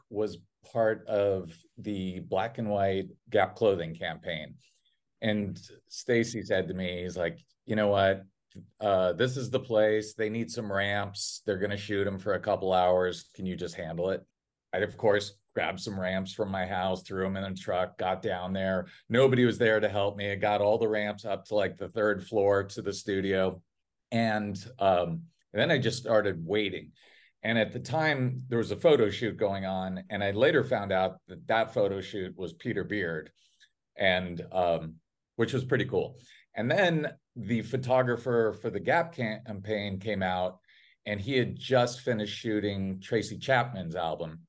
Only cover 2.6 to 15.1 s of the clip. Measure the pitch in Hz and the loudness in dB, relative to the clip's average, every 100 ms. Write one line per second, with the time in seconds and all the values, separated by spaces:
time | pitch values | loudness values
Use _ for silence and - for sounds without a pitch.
2.6 | 110 101 98 95 95 - - 107 95 - | -2 2 2 0 -4 -12 0 2 2 4
3.6 | 113 95 80 82 87 80 90 80 76 - | 4 4 0 -6 -8 -8 -8 -8 -8 -16
4.6 | _ _ _ _ _ _ 113 104 101 - | _ _ _ _ _ _ -2 0 -2 -8
5.6 | - - _ - - 117 113 113 95 95 | -14 -20 _ -8 0 2 2 -4 -2 0
6.6 | 87 92 90 87 90 90 85 85 _ _ | 0 -4 -4 -4 -6 -2 -4 -4 _ _
7.6 | - 107 104 98 95 95 95 _ _ 101 | -4 2 4 6 4 2 -4 _ _ -20
8.6 | - - 107 95 92 85 127 135 127 127 | -20 -4 2 4 4 2 0 0 -2 -2
9.6 | 127 110 107 107 107 - 107 113 113 - | 2 4 4 4 0 -4 -2 -2 -4 -6
10.6 | 107 98 101 101 98 101 - - - 95 | -2 -2 0 0 -4 -6 -8 -6 -4 -2
11.6 | 101 104 - 101 101 95 107 92 110 95 | -2 -4 -2 -2 -2 -2 -2 -2 0 0
12.6 | 95 92 90 90 90 85 - - 95 85 | 2 4 4 4 2 -2 -12 -8 -6 -6
13.6 | 87 85 82 82 92 98 - _ _ _ | -6 -8 -8 -4 -2 -2 -8 _ _ _
14.6 | _ 92 101 - 113 | _ -2 -2 0 2